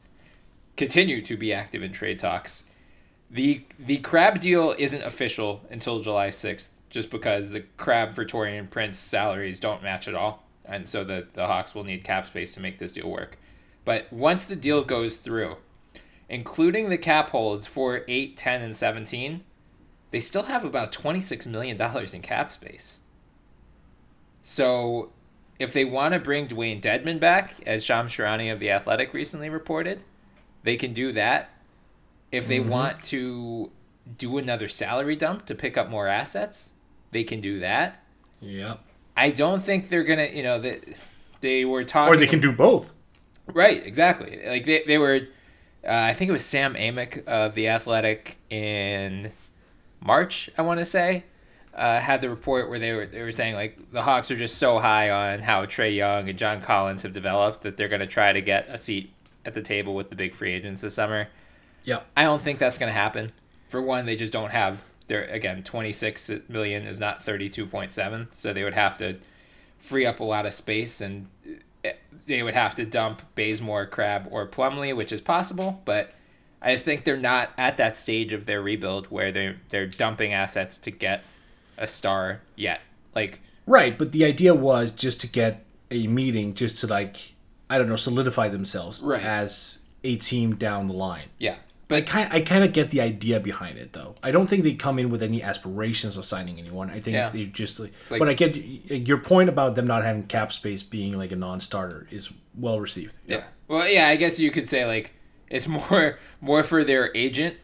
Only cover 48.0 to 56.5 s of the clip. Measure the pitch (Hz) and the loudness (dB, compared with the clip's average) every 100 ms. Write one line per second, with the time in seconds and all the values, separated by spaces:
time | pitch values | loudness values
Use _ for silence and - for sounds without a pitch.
48 | 110 110 - - - 110 107 104 101 101 | 2 -2 -6 -20 -10 -6 -4 -2 -2 -2
49 | 98 95 104 - - _ _ _ _ - | -4 -6 -10 -14 -20 _ _ _ _ -6
50 | 101 131 185 - - - 165 170 170 190 | 2 4 4 -2 -6 -2 0 0 0 0
51 | 175 180 - _ - - - - 120 117 | 2 0 -4 _ -20 -20 -14 -2 2 2
52 | 123 135 127 117 - 131 123 120 113 113 | 2 0 0 -4 0 0 0 -4 -2 -2
53 | 101 107 117 117 113 107 107 - - 120 | -4 -8 -6 -2 -2 -2 -6 -8 -10 -2
54 | 113 127 120 120 117 - 131 117 110 107 | 2 2 2 -2 -4 2 4 6 6 4
55 | 107 101 101 101 107 101 98 - 110 101 | 4 2 0 0 2 2 0 0 0 2
56 | 101 101 95 92 107 | 2 2 -2 -2 -2